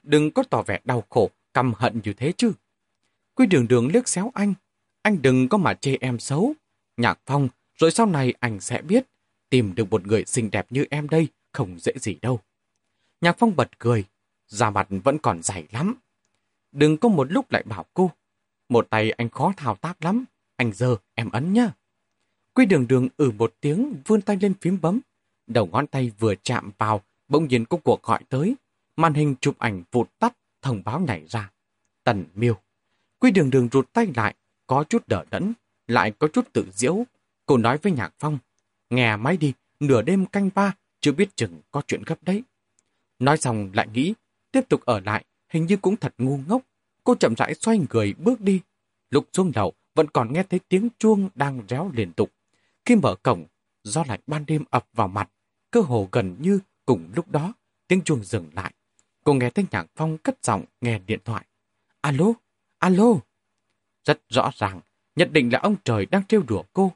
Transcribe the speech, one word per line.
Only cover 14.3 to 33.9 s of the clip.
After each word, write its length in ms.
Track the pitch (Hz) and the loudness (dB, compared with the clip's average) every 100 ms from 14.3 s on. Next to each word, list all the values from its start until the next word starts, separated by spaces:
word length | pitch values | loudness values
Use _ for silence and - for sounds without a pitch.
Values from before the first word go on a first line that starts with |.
| _ _ | _ _
da 240 | 107 117 | -2 0
mặt 160 | 101 95 98 | 0 -2 0
vẫn 140 | 113 151 | 0 0
còn 240 | 120 85 | -2 -2
dày 240 | - 92 76 | -6 -8 -10
lắm. 240 | 113 185 247 _ _ _ _ _ _ _ | -4 -4 -6 _ _ _ _ _ _ _
Đừng 240 | 139 151 156 | 2 2 4
có 120 | 240 | 2
một 240 | 180 131 | 2 2
lúc 200 | 214 - | -2 -2
lại 100 | 110 | -6
bảo 220 | - 101 80 | -4 -12 -8
cô, 160 | - 185 - _ _ _ _ _ | -2 -2 -2 _ _ _ _ _
"Một 180 | 120 - | 0 2
tay 200 | 110 110 | 0 -2
anh 180 | - 117 | -2 -6
khó 240 | - 156 196 | -2 -2 -2
thao 200 | 135 104 | -6 -6
tác 280 | 160 180 | -8 -6
lắm, 200 | 160 226 254 _ _ - | -4 -4 -4 _ _ -4
anh 160 | 117 | -4
giơ, 240 | 104 127 120 _ | -2 -2 -2 _
em 160 | - 117 | -10 -6
ấn 220 | 110 160 | -4 0
nhá." 180 | 208 233 - _ _ _ _ _ _ _ | 0 0 -4 _ _ _ _ _ _ _
Quý 120 | - 247 | 2 4
Đường 220 | 170 120 | 4 4
Đường 200 | 131 127 - | 2 2 0
ừ 140 | 139 107 | 0 2
một 160 | 113 _ | -4 _
tiếng, 340 | 147 160 285 175 - | -2 -2 -2 -6 0
vươn 140 | 214 | 0
tay 180 | 196 202 | 2 0
lên 140 | 202 185 | 0 0
phím 180 | 165 190 | -2 0
bấm. 200 | 160 220 - _ _ _ _ | 0 -2 -6 _ _ _ _
Đầu 200 | 117 95 | -2 0
ngón 200 | 104 147 | -2 -2
tay 260 | 139 123 104 | -4 -4 -2
vừa 160 | 113 95 | -2 -2
chạm 280 | - 120 - - | -4 -4 -4 -6
vào, 240 | 107 107 _ _ _ | -2 -2 _ _ _
bỗng 200 | 143 160 | 0 2
nhiên 160 | 123 | 0
có 120 | 113 175 | 0 -2
cuộc 180 | - 104 | 0 0
gọi 220 | - - - | 0 -2 -2
tới. 280 | 131 175 277 _ _ _ - | -2 -2 -4 _ _ _ 0
Màn 180 | 165 | 0
hình 200 | 147 151 135 | 2 0 0
chụp 180 | 143 - | -4 -2
ảnh 240 | 113 95 87 | -4 -6 -4
vụt 180 | 123 - _ | -2 -2 _
tắt, 180 | 226 _ _ _ | -4 _ _ _
thông 200 | 135 107 | -6 -4
báo 160 | 101 131 | -6 -4
nhảy 260 | 170 90 78 | -4 -6 -8
ra. 220 | 110 101 _ _ _ _ _ | -10 -10 _ _ _ _ _
"Tần 200 | - 104 82 | -2 -2 -6
Miêu." 200 | 101 120 110 _ _ _ _ _ _ | -2 -2 -2 _ _ _ _ _ _
Quý 120 | 254 | 4
Đường 200 | 190 139 | 4 4
Đường 180 | 131 120 | 4 4
rụt 200 | 135 131 | 0 0